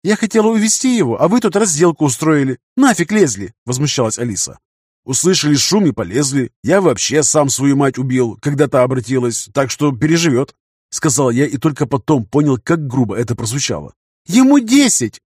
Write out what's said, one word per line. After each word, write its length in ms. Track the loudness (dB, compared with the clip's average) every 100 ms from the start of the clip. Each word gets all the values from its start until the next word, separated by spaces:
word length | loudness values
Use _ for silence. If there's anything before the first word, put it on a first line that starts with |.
Я 120 | -2 -2
хотела 320 | 0 2 2
увезти 500 | 2 0 0 0 0
его, 240 | 0 0
а 60 | 2
вы 120 | 2
тут 160 | 2 0
разделку 500 | 0 2 2 2 -2
устроили. 540 | 0 0 2 0 -4 _ 2
Нафиг 360 | 2 2 0
лезли", 420 | 2 2 0 -10 -12 -8
возмущалась 540 | -4 -2 0 -2 -2
Алиса. 380 | -6 -6 -8 -10 _ _ _ _ -8
"Услышали 500 | -2 0 0 2 0
шум 300 | 2 2 2
и 60 |
полезли. 600 | 0 -4 -4 -2 -2 -4 -6
Я 180 | 0 2
вообще 420 | 2 0 0 0
сам 260 | 0 2 0
свою 260 | 0 0 2
мать 220 | 0 -2
убил, 400 | -2 0 -2 -4
когда 260 | -4 0 0
та 160 | 2
обратилась, 680 | 0 -2 -2 -2 -2 -4 -6
так 160 | -4 -4
что 220 | -2 -2
переживёт", 640 | 0 0 2 2 0 -2 _ _ _ _
сказал 400 | -4 -2 0 0
я 160 | 0 0
и 120 | -2
только 280 | -4 -2 -4
потом 400 | -4 0 -2 0
понял, 320 | 0 0 0
как 300 | -2 -2 -2
грубо 280 | -2 -2 -2
это 200 | -4 -4
прозвучало. 580 | -6 -6 -6 -6 -10 -20 _ _ -2
"Ему 340 | 2 4 4
десять!" 640 | 4 4 4 0 -4 -8 _